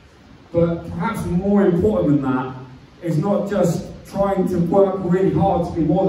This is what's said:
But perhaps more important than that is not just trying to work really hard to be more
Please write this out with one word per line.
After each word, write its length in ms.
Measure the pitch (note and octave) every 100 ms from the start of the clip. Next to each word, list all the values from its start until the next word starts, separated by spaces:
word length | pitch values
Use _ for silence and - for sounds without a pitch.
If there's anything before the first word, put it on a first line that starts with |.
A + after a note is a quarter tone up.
| - - - - -
But 380 | E3+ E3+ E3+ -
perhaps 360 | E3+ F3 A3 F3
more 400 | F3 G3+ G3+ F3+
important 560 | E3+ G#3 G#3 D3+ C#3
than 120 | C3
that 220 | B2+ B2+ - - - - -
is 160 | E3+ D3+
not 320 | G3+ G3+ -
just 440 | G3+ F3 E3 - - -
trying 400 | G3 G3 F#3+ F3+
to 120 | F3
work 360 | E3+ - G3 G3
really 340 | F3 F#3 F#3+
hard 340 | D3+ F#3+ F3 E3
to 60 |
be 80 | E3+
more 240 | D3 F#3